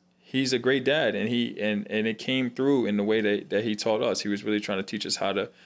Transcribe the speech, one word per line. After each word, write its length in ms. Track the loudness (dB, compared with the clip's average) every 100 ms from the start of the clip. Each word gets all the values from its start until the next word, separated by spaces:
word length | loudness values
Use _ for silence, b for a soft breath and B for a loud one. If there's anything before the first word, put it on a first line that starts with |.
| _ _
he's 340 | -4 -2 0
a 60 | 2
great 260 | 2 2
dad. 300 | 2 2 2
And 140 | 0 0
he, 300 | 0 0 -2
and, 260 | -2 -2 -2
and 160 | -2 -2
it 120 | -2
came 320 | -2 -2 -2
through 360 | 0 2 2 2
in 100 | 0
the 60 |
way 160 | 2 2
that, 300 | 2 0 0
that 140 | -2
he 100 | 0
taught 280 | -2 0 0
us. 180 | 0 0
He 80 | -2
was 160 | -2
really 160 | 0 -2
trying 180 | -2 -4
to 60 |
teach 220 | -4 -6 -4
us 100 | -2
how 160 | 0
to 180 | 0 -4 b